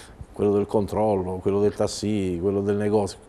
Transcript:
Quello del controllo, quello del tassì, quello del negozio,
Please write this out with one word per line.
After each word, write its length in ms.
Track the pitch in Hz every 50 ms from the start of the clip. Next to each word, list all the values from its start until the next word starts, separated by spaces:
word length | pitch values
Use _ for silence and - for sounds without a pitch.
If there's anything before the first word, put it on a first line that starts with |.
| - - - - - -
Quello 220 | - - 101 104
del 140 | 101 104 101
controllo, 720 | - - 110 101 87 92 98 107 110 101 95 90 92 92 92
quello 200 | - 101 95 101
del 120 | 104 104 101
tassì, 640 | - 107 98 - - - 104 107 104 95 92 90 85
quello 200 | 87 101 98 101
del 160 | 98 101 101
negozio, 420 | 101 104 104 104 107 101 92 - - -